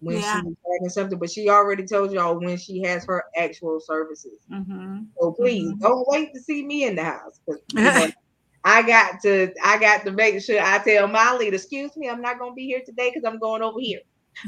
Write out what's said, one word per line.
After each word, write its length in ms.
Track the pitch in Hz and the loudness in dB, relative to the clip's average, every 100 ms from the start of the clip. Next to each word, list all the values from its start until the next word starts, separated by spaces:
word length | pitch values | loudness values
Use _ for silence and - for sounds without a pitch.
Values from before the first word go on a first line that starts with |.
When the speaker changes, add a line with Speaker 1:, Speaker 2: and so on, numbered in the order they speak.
Speaker 1:
when 160 | 165 170 | -6 -4
Speaker 2:
Yeah. 240 | 208 214 | -2 -4
Speaker 1:
she's 140 | 175 170 175 | -4 -8 -6
having 160 | 180 180 | -4 -4
something, 280 | 202 190 175 | -4 -4 -4
but 140 | 170 | -6
she 180 | 214 208 | -2 4
already 360 | 202 202 196 190 | 4 4 0 -2
told 260 | 208 196 | -2 0
y'all 260 | 190 170 170 | 0 -2 -2
when 180 | 175 180 | -4 -6
she 240 | - 185 | -8 -6
has 220 | 185 175 175 | -4 -4 -4
her 180 | 180 - 165 | -6 -4 -4
actual 420 | 170 165 165 160 | -4 -4 -6 -6
services. 600 | 160 156 160 151 131 107 - | -4 -6 -6 -10 -20 -20 -14
Speaker 2:
Mm-hmm. 520 | 196 190 190 185 196 220 - | -12 -10 -12 -12 -12 -12 -2
Speaker 1:
So 120 | 170 | -2
please 380 | 165 247 220 165 | 2 0 0 -2
Speaker 2:
Mm-hmm. 100 | 202 | 0
Speaker 1:
don't 280 | 214 254 254 | 2 2 2
wait 240 | 294 302 | 0 -2
to 60 | 262 | -8
see 240 | 240 294 277 | -8 -8 -6
me 180 | 294 254 | -4 -2
in 100 | 180 | -2
the 80 | |
house, 360 | 160 131 - - - | -4 -6 -12 -14 -10
'cause, 140 | 151 - | -10 -6
you 80 | - | 2
Speaker 2:
<laughs> 0 | |
Speaker 1:
know, 280 | 240 254 170 - _ _ _ _ | 4 4 2 -2 _ _ _ _
I 200 | 185 220 | 4 6
got 360 | 226 226 190 185 | 8 6 6 2
to, 280 | 208 196 185 185 | 2 4 2 0
I 160 | 185 214 | 2 4
got 260 | 214 208 202 | 4 4 2
to 60 | |
make 280 | 190 220 196 | 2 2 2
sure 180 | 196 208 | 0 0
I 160 | 180 202 | 2 2
tell 280 | 220 208 202 | 4 4 4
my 260 | 220 233 254 | 4 4 4
leader, 200 | 214 190 | 0 -4
"Excuse 420 | - 277 285 311 | -6 -10 -10 -8
me, 100 | 269 | -8
I'm 140 | 240 | -6
not 160 | 240 247 | -6 -8
gonna 160 | 247 | -10
be 140 | 247 262 | -12 -8
here 140 | 254 254 | -8 -8
today 260 | 233 247 | -4 -4
'cause 120 | 247 233 | -2 -6
I'm 140 | 220 | -4
going 240 | 220 220 | -4 -4
over 160 | 226 220 | -4 -4
here." 220 | 240 185 - _ _ - | -6 -8 -12 _ _ -18